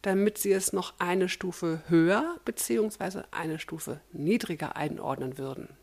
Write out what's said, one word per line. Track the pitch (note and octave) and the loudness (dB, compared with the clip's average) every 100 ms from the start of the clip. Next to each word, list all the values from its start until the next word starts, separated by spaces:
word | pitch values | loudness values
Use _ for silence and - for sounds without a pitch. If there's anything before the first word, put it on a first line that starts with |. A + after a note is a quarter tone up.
damit | G3+ F#3+ G3+ G#3 | 2 4 4 2
Sie | G3+ | 2
es | F#3+ F#3 | 2 2
noch | G3 F#3 - | -2 -4 -4
eine | F3+ F3+ F#3 | 0 2 2
Stufe | - F#3 - E3+ D#3+ D#3+ | 0 -6 -2 -2 -2 4
höher | E3+ E3 G3+ D#4 E4+ - | 6 6 4 2 -4 -6
beziehungsweise | A3+ - A#3 G#3+ G#3+ F#3+ F#3+ - | -4 0 2 2 0 -6 -6 -10
eine | - D#3+ D#3+ | -6 -4 -4
Stufe | - D#3+ - D3+ _ | -6 -10 -8 -10 _
niedriger | - D3 A3+ - E3 D3+ - | -4 2 2 2 -4 -4 -2
einordnen | D3 - - C3+ C3 C3 | -4 -4 -4 -4 -4 -6
würden? | C3+ C3+ - - | -8 -8 -12 -18